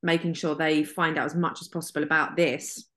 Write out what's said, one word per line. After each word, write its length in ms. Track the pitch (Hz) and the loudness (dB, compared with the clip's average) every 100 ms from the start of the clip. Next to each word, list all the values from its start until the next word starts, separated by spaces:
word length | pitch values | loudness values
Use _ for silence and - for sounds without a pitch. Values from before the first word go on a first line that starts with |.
making 320 | 165 165 170 | 2 0 0
sure 200 | 160 165 | -2 -2
they 300 | 156 160 156 | 0 2 2
find 340 | 151 - 165 156 | 2 0 0 2
out 80 | 139 | -2
as 80 | |
much 260 | 165 175 - | 0 -2 -2
as 80 | - | -8
possible 340 | 170 156 156 | -8 -6 -4
about 340 | 147 160 151 - | 2 2 2 2
this. 520 | 165 127 - - - | 2 0 -6 -12 -16